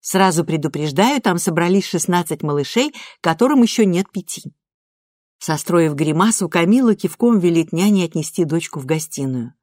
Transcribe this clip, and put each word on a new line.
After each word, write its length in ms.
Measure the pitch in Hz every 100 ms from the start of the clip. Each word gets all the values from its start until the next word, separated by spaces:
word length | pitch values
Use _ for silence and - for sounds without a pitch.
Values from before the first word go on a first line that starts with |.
Сразу 440 | - 190 190 165
предупреждаю, 760 | 165 160 147 147 151 139 220 285
там 180 | 226 175
собрались 480 | - 165 170 190 -
шестнадцать 580 | 180 - 175 170 151
малышей, 500 | 151 147 139 - 285 - - -
которым 420 | 180 160 254 285
ещё 220 | 233 -
нет 240 | 208 175 196
пяти». 420 | - - - - _ _ _ _ _ _ _ _ _
Состроив 560 | - 156 - 170 160
гримасу, 540 | 143 156 156 208 220 175
Камила 460 | 175 170 233 247
кивком 460 | 202 180 - 240 220
велит 320 | 175 165 160
няне 320 | 165 196 202
отнести 400 | 170 165 151 -
дочку 340 | 165 160 - 156
в 80 | 131
гостиную. 680 | 160 156 - 135 127 120 _